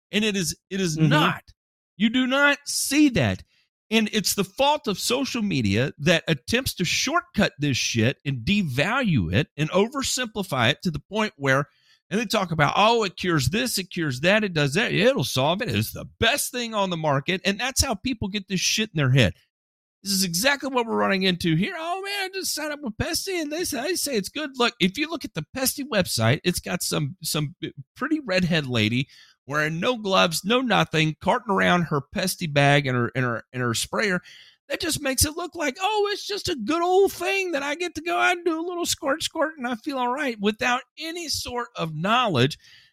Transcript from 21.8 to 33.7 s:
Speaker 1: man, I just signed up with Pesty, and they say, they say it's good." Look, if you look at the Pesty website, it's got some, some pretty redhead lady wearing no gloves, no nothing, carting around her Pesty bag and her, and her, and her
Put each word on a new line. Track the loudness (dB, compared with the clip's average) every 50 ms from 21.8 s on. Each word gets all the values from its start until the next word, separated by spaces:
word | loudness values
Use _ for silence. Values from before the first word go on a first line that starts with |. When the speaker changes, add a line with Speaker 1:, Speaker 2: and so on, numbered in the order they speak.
| -6 -6 -6 -6
Speaker 1:
man, | -6 -6 -4 -4 -4
I | -4
just | -6 -6 -6 -4 -4
signed | -4 -6 -6
up | -6 -6
with | -8 -6 -6
Pesty, | -4 -4 -2 -4 -4 -4 -4 -4 -4
and | -4 -4
they | -4 -4 -4
say, | -4 -4 -4
they | -4 -4 -2
say | -2 -2 -2 -2
it's | -2 -4 -4
good." | -6 -8 -8 -6 -2
Look, | 0 0 0 2 2
if | 0 0 2 -2
you | -4 -4
look | -6 -6 -8
at | -8 -8
the | -10 -10 -8 -6
Pesty | -2 -2 -2 -2 -4 -4
website, | -2 0 0 0 0 0 0 2 2 2 2 0
it's | -2 -2 -2
got | -4 -6 -6 -6
some, | -4 -4 -2 -2 -2 -4 -6 -8
some | -6 -4 -4 -4 -4 -4 -6 -10 -12 -12 -12 -14 -18 _ _
pretty | -8 -4 -2 -2 -2
redhead | -2 0 0 0 2 2 2 0 0
lady | 0 2 2 4 4 2 0 -2 -4 -8 -18 -20 -20 _ _ _
wearing | -4 -2 0 0 0 -2 -2
no | 0 0 0
gloves, | 0 0 2 4 4 4 4 2 -2 -2
no | 0 0 0
nothing, | 2 2 2 2 2 2 2 2 2 2 0 -2
carting | 0 0 0 0 0 0
around | 2 2 4 4 4 2
her | 2 0 -2 -2 -4 _ -4
Pesty | -4 -2 -2 -4 -4 -4 -2
bag | 2 4 4 6 6 4 2
and | 2 0
her, | 0 0 0 0
and | -2 -2
her, | -2 -2 -6 -8 _
and | -8 -4
her | -2 -2